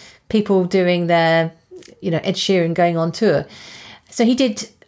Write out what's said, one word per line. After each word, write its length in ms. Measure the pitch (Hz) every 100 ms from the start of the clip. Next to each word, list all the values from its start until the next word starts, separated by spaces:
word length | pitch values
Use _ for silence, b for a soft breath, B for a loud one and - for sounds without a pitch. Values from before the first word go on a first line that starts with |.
| B B -
people 380 | 214 208 190 180
doing 400 | 190 180 175 170
their, 460 | 170 165 165 165 - _ 370 - -
you 80 | 185
know, 100 | 160
Ed 120 | -
Sheeran 400 | 180 - 185 170
going 240 | 170 175 165
on 140 | 165
tour. 340 | - 214 143 - B B B B B B
So 160 | - 233
he 80 |
did 340 | 254 254 208 - _